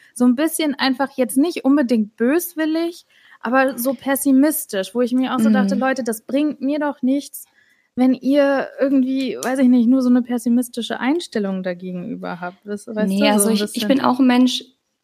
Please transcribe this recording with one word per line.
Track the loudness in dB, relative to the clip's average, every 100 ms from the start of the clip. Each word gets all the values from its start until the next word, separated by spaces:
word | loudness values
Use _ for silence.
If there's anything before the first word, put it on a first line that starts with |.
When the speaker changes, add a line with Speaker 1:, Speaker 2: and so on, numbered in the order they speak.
| _ 0
Speaker 1:
So | 2
ein | 2
bisschen | 0 -2 -4 -2
einfach | -2 -2 -4 -2
jetzt | -2 2
nicht | 0 0 0
unbedingt | 2 2 0 -2 -2
böswillig, | 0 0 -2 -6 -4 -2 -4 -8 _ _ _ -12
aber | -2 0 0 0
so | -4
pessimistisch, | -4 -4 -2 2 4 2 0 -6 -6 -4 -2
wo |
ich | -2
mir | 0 -2 0
auch |
so | 2
dachte, | 4 2 0
Speaker 2:
Mhm. |
Speaker 1:
„Leute, | -2 -2
das | -4 -8
bringt | -4 -2 -2 -2
mir | -4 -2
doch | -4 -4
nichts, | -2 -2 -4 -16 -20 _ _ _ _ 0
wenn | 0
ihr | 2 2 2 4 2 -2 -2
irgendwie, | 0 2 2 0 -4 -4
weiß | -4 2
ich | 4
nicht, | 4 4
nur | 4
so | 4
eine | 2
pessimistische | 2 -4 0 0 0 -6 -8 -4
Einstellung | -2 -2 -2 -4 -4 -4
dagegenüber | -6 -8 -8 -10 -8 -10 -8 -8
habt.“ | -10 -14 -12
Das, | -12 -8
weißt | -4
Speaker 2:
Nee, | 0 2
Speaker 1:
du, | 2 4
so | 2
Speaker 2:
also |
Speaker 1:
ein |
Speaker 2:
ich, | 0 -2
ich | -4 0
Speaker 1:
bisschen. |
Speaker 2:
bin | 0
auch | 2 2
ein | 4
Mensch, | 4 2 0 -10 _ _ _